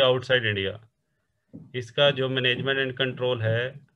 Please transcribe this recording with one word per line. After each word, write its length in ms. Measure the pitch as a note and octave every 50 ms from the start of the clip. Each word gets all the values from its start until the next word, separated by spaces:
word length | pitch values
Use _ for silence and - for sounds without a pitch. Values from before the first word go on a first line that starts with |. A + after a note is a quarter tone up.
outside 500 | C3+ B2+ B2+ B2+ B2 - B2+ B2+ A#2 G#2+
India, 240 | G#2 G2 G2 F#2+ G2 - - _ _ _ _ _ _ _ _ _ _ _ _ _ - - - - -
इसका 360 | B2 A#2 - - - C#3+ C#3+
जो 180 | C#3 C3 C3 C3
management 560 | C3 C3 B2+ B2+ B2 B2 B2+ C3+ C3+ C3+ C3+
and 140 | C3 B2+ -
control 420 | E3 E3+ - - B2+ B2+ B2+ A#2
है, 320 | A2 A2 A2+ A#2 B2 C3 C#3+ C#3 - _ _